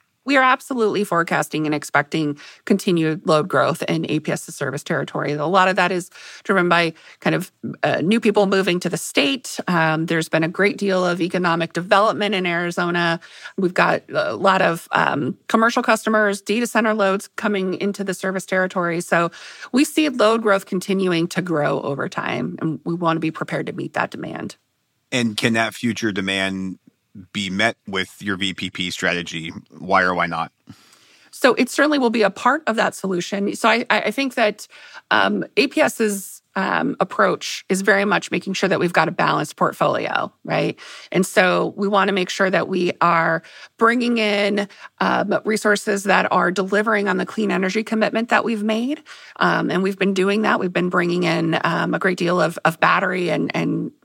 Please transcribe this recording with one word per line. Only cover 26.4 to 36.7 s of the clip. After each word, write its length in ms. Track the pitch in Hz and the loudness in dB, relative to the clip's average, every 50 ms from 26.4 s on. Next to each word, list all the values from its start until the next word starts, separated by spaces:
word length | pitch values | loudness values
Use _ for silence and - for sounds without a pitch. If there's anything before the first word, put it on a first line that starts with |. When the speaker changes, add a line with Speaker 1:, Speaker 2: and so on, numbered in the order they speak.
| 95 95 95 95 95 95 92 - _ _ _ _ _ _ - 98 90 - - | 0 0 -2 -4 -6 -6 -8 -12 _ _ _ _ _ _ -20 -20 -18 -10 -6
Speaker 2:
be 160 | 104 101 92 | -6 -4 -2
met 260 | 92 98 110 117 - - _ | 0 0 0 0 0 -4 _
with 360 | 104 98 92 90 - - - | -6 -4 -4 -4 -4 -8 -8
your 160 | - 104 98 90 | -6 -6 -4 -2
V 160 | 101 95 90 | -4 -4 -4
P 160 | - 95 87 | -4 -8 -6
P 200 | - - 92 90 | -6 -6 -6 -6
strategy? 640 | - - 95 87 87 87 87 - - 82 80 80 78 - - _ - | -4 -2 0 0 0 -2 -4 -6 -8 -8 -10 -10 -12 -14 -16 _ -18
Why 260 | 76 - 92 95 95 | -14 -4 0 2 4
or 120 | 90 92 90 | 4 4 2
why 100 | 87 85 | 2 0
not? 260 | 85 82 80 82 73 - _ _ - - - _ _ _ _ _ _ _ _ _ _ | 0 -2 -4 -6 -6 -10 _ _ -20 -20 -20 _ _ _ _ _ _ _ _ _ _
Speaker 1:
So 220 | - - - 254 | -2 2 2 2
it 160 | - - 254 - | 4 2 0 -2
certainly 300 | - - 277 302 302 285 | 0 0 0 2 2 2
will 100 | 247 233 | 0 0
be 140 | 220 240 | 2 2
a 80 | 208 196 | 0 0
part 320 | - - - 247 277 320 - | 0 0 0 0 0 0 -2
of 100 | - - | -2 -2
that 180 | 226 202 170 - | 0 0 -2 -2
solution. 600 | - - 190 190 175 170 - 208 202 202 202 202 | -4 -4 -4 -4 -4 -4 -4 -4 -4 -2 -4 -2
So 140 | - - 220 | 0 0 2
I, 160 | 220 233 233 - | 2 2 0 0
I, 100 | 208 208 - | 0 0 0
I 60 | 214 | -2
think 220 | 214 277 277 262 - | -2 -2 -4 -2 0
that, 300 | 262 226 208 208 - - - - - - - - - - - | 0 0 0 0 -4 -10 -20 -20 -20 -20 -20 -20 -16 -4 0
um, 340 | - - - - 208 196 - - _ 208 | 2 2 2 2 0 -2 -4 0 _ 0
A 80 | 269 | 0
P 160 | 285 - 311 | 2 2 2
S's, 580 | 294 247 - - 226 214 202 196 - - - - _ _ - | 2 2 2 0 -2 -2 -2 -4 -8 -12 -16 -20 _ _ -6
um, 400 | 196 190 196 | -4 -2 0